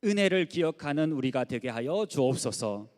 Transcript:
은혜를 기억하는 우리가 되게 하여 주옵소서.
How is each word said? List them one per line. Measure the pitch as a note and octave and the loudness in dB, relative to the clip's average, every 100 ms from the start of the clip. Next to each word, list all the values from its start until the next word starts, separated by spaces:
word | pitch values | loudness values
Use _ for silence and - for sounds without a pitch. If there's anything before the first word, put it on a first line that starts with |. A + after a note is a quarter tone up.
은혜를 | G#3+ G3+ G3 F#3 E3 | 2 2 4 4 0
기억하는 | D#3 E3 D#3 D3 D3 D#3 | 0 0 0 -4 0 0
우리가 | D3+ C3 B2+ | 0 0 0
되게 | B2 B2 B2+ | -2 -4 -4
하여 | A#2 A#2+ F3+ G#3+ | -4 -2 -2 -2
주옵소서. | - C3 B2+ C3 - A2+ G2+ G#2+ | 2 2 2 -2 -4 -4 -6 -10